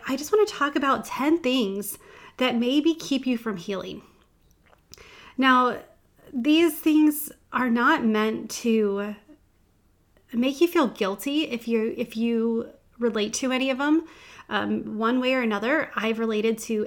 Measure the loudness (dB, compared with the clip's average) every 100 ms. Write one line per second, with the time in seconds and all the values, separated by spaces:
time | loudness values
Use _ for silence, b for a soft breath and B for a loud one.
0 | -4 -6 0 2 2 0 -2 0 0 0
1 | -2 -2 0 2 2 0 0 -2 -8 -12
2 | B B B B 0 0 2 2 2 0
3 | -2 -2 0 -4 -4 -8 -6 -8 -8 -12
4 | -18 _ _ _ _ _ _ _ _ B
5 | B B B B 4 4 4 0 -10 _
6 | _ _ -10 -4 2 4 4 2 2 6
7 | 4 2 -6 -14 _ -2 0 2 4 4
8 | 2 2 2 -2 -6 -4 0 2 2 0
9 | -4 -10 -16 -20 _ _ _ _ _ _
10 | _ _ _ -2 0 2 2 4 0 0
11 | -4 -4 -4 -2 -2 -4 -2 0 0 -4
12 | -6 -4 0 0 0 -2 -4 -12 _ -4
13 | -2 -2 -4 -4 -2 -2 -2 -2 2 2
14 | 0 B B B B -4 -2 -4 -4 -2
15 | 0 0 0 0 0 -2 0 0 -2 -4
16 | -2 -2 -2 0 0 -2 -2 -2